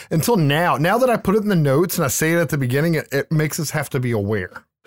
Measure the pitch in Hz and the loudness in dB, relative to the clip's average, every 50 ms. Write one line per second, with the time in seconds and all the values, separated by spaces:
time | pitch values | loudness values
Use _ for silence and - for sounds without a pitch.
0 | - - 170 160 - 240 240 180 151 139 143 160 180 170 135 123 151 180 208 240 | -8 -4 -2 -2 0 2 2 2 2 2 2 2 2 2 2 2 2 2 2 2
1 | 262 254 226 202 - 196 190 220 202 208 196 165 147 139 131 151 190 180 - 175 | 2 2 0 0 0 0 0 0 2 2 0 2 2 2 2 2 2 0 0 -2
2 | 160 127 - - 156 160 170 170 165 - 160 139 135 120 127 143 156 170 165 143 | -2 -2 -2 0 0 2 2 2 0 0 -2 -2 -2 0 0 0 0 0 0 -2
3 | - - - 139 143 - 160 151 156 151 - - 151 - - 156 139 - - 135 | -2 -2 -4 -4 -2 0 0 0 0 -2 -2 -6 -6 -4 -4 -4 -4 -4 -4 -4
4 | 123 123 117 104 101 101 110 101 90 - - - - _ _ _ _ | -2 -2 -2 -2 -2 -2 -2 -4 -4 -8 -12 -18 -20 _ _ _ _